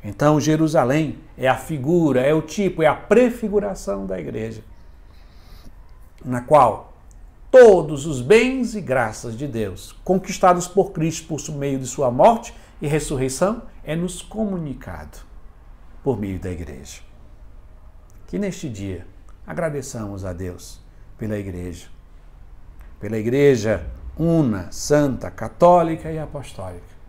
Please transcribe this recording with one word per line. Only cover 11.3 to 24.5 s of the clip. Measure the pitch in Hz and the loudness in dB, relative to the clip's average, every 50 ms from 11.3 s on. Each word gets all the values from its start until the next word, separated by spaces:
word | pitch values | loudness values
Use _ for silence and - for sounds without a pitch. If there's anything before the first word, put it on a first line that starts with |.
| 165 135 - - 156 | -8 -8 -8 -10 -8
meio | 139 139 143 135 135 | -6 -4 -4 -4 -4
de | 131 | -6
sua | 127 - - 143 123 | -8 -4 -2 -2 -2
morte | 120 131 160 220 233 226 - - - - - - - - | 2 6 6 6 6 4 -4 -12 -18 -20 -20 -20 -14 -8
e | - | -4
ressurreição, | 147 151 151 147 - 160 127 131 131 131 - - 196 226 240 - - - - - | -2 -2 -2 -2 -2 -4 -2 -2 -4 -2 0 0 0 0 -4 -10 -16 -18 -16 -10
é | - 151 | -6 -6
nos | 170 175 180 - - | -4 -4 -6 -8 -12
comunicado | - - - 214 220 202 190 180 160 143 127 - - - 90 78 78 78 - - - - - - - - - - - - - - - - - - - | -16 -12 -6 -6 -4 -4 -4 -6 -6 -8 -10 -12 -12 -14 -14 -14 -14 -16 -18 -20 -20 -20 -20 -20 -20 -20 -20 -20 -20 -20 -20 -20 -20 -20 -20 -6 -4
por | 143 127 101 | -4 -4 -2
meio | 107 98 95 87 | -4 -6 -6 -6
da | - 95 | -8 -8
igreja. | 90 80 82 - - - - - - - - - - - - - - - - - - - - - - - - - - - - - - - - | -8 -10 -10 -14 -14 -16 -18 -18 -18 -20 -20 -20 -20 -20 -20 -20 -20 -20 -20 -20 -20 -20 -20 -20 -20 -20 -20 -20 -20 -20 -20 -20 -20 -20 -16
Que | - - 185 | -10 -8 -6
neste | 208 196 170 - - 147 | -6 -6 -8 -8 -10 -10
dia | 113 95 98 98 92 90 - - - - - - - - - | -10 -10 -10 -10 -10 -10 -14 -18 -20 -20 -20 -20 -20 -20 -16
agradeçamos | - 160 165 170 160 147 143 135 - - 120 110 101 101 98 95 | -12 -8 -6 -6 -6 -6 -8 -10 -10 -10 -10 -10 -10 -10 -10 -10
a | 92 | -10
Deus | 90 85 95 90 90 90 - - - - - - - - - - - | -8 -8 -10 -10 -10 -12 -16 -18 -20 -20 -20 -20 -20 -20 -20 -20 -14
pela | - 117 107 107 | -10 -8 -6 -6
igreja, | 104 98 98 87 90 87 90 85 85 - - - - - - - - - - - - - - - - - - - - - - - - | -6 -6 -8 -10 -10 -10 -10 -12 -12 -16 -18 -20 -20 -20 -20 -20 -20 -20 -20 -20 -20 -20 -20 -20 -20 -20 -20 -20 -20 -20 -20 -16 -12
pela | - 101 113 | -10 -6 -6
igreja | 110 107 117 123 139 143 143 135 113 101 110 104 90 - - - - - - - | -4 -2 0 2 6 6 6 6 4 2 0 0 -2 -2 -10 -12 -12 -14 -16 -6
una, | - 156 170 165 165 151 123 | -2 0 2 2 4 2 2